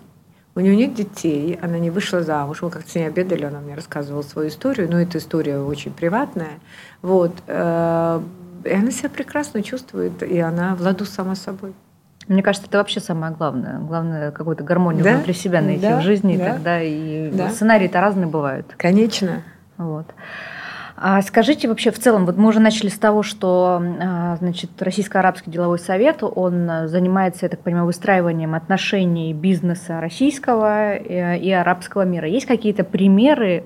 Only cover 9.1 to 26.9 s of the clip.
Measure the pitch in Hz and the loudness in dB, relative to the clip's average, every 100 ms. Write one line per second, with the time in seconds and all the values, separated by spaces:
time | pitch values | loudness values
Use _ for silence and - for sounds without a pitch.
9.1 | - 269 294 294 220 202 254 254 196 180 | -8 -8 -6 -6 -6 -6 -8 -10 -6 -6
10.1 | 175 185 180 165 170 180 185 175 196 202 | -4 -4 -2 0 -2 -2 -2 -2 -2 -4
11.1 | - 190 190 - 190 196 190 _ _ _ | -6 -6 -6 -8 -12 -14 -18 _ _ _
12.1 | _ - 190 196 196 - 202 208 - - | _ 0 2 2 0 0 0 0 -4 -4
13.1 | 165 160 160 160 127 131 139 151 165 165 | -4 -4 -4 -4 -2 -6 -8 -6 -4 -4
14.1 | 160 147 143 160 160 143 175 175 165 180 | -4 -6 -6 -6 -6 0 2 2 2 4
15.1 | 254 - 175 196 175 156 180 196 247 269 | 2 2 -4 0 2 2 2 2 2 4
16.1 | 208 196 180 180 233 160 170 165 151 156 | 2 2 2 0 -2 -2 -2 -2 -4 -4
17.1 | 156 156 185 185 226 214 220 180 185 196 | -4 -4 -2 -2 0 4 4 4 2 2
18.1 | 190 170 156 143 135 - - 175 196 226 | 2 0 0 -2 -4 -8 -2 2 4 4
19.1 | - 190 160 165 - _ - 170 151 160 | 0 -4 -4 -10 -20 _ -10 -8 -6 -10
20.1 | - - - - - - - - - 190 | -16 -18 -16 -14 -14 -14 -14 -16 -4 2
21.1 | 196 196 - 220 302 254 220 240 196 254 | 2 4 4 4 2 2 0 0 2 4
22.1 | 220 180 180 220 214 220 220 202 - 220 | 4 4 6 6 8 6 4 -2 2 2
23.1 | 214 208 - 190 180 180 175 175 170 185 | 4 0 -2 2 4 4 2 0 -2 -2
24.1 | 175 175 170 175 175 175 - 190 185 190 | -2 -2 -2 -2 -4 -8 -6 -4 -2 -2
25.1 | 196 185 180 - 165 175 175 175 190 262 | 2 2 0 -8 -2 0 0 0 2 2
26.1 | - 214 - 185 175 170 165 160 | 2 -2 0 0 0 0 -2 -2